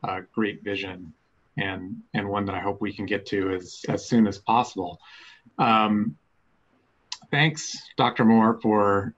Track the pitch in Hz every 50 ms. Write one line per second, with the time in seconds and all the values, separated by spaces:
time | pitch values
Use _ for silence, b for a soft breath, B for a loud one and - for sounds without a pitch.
0 | - 104 92 92 92 _ - 117 110 104 104 101 107 101 101 95 98 95 92 90
1 | 90 80 - _ _ _ _ _ _ _ - - 101 98 95 92 92 92 107 -
2 | - _ - 110 101 101 101 101 101 95 95 92 92 101 101 104 110 98 - -
3 | 101 92 107 98 - - - 98 95 95 95 90 90 - - - - - - -
4 | - - 123 117 110 101 98 - - - 113 120 123 - - 95 90 87 85 -
5 | B B B B B B B B B B - - 151 117 113 110 107 104 104 104
6 | 104 113 - _ _ _ _ _ _ _ _ _ _ _ _ _ _ _ _ _
7 | _ - - - - - - 143 151 160 151 151 - - - - - - - -
8 | 127 120 - - 120 110 113 113 110 113 113 - - 110 107 104 101 101 98 98
9 | 98 - -